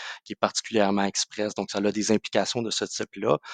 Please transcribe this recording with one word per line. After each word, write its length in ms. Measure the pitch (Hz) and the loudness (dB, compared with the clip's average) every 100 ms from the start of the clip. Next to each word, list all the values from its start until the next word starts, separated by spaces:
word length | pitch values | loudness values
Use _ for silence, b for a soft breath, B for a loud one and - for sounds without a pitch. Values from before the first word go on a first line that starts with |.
| B B - | B B -12
qui 80 | |
est 60 | 104 | 0
particulièrement 640 | 104 - - 110 98 98 98 | 0 0 0 2 4 4 0
express. 500 | - - - 104 - | 0 -4 -4 -4 -4
Donc, 160 | 98 | -4
ça 80 | 101 | 0
a 120 | 104 | 0
des 200 | 104 98 | 0 2
implications 500 | 107 - 107 98 120 | 2 2 0 0 0
de 80 | 113 | -2
ce 160 | - 101 | -2 -4
type-là. 520 | - 104 98 110 151 B | -4 -8 -2 2 2 B